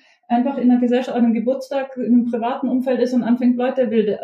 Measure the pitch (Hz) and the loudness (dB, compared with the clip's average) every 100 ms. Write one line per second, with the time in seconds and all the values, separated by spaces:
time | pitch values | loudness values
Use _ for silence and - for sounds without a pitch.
0 | _ _ - 240 277 247 240 247 240 247 | _ _ -4 -2 0 0 2 4 2 0
1 | - 240 233 220 233 269 - 277 262 254 | -2 0 2 2 0 -4 -4 -6 -6 -6
2 | 220 240 240 226 233 269 254 254 262 240 | 2 2 2 -2 -4 -4 -2 -2 0 0
3 | 254 254 214 247 247 240 254 262 233 226 | 0 0 0 0 2 2 0 0 0 0
4 | 208 - | 0 -2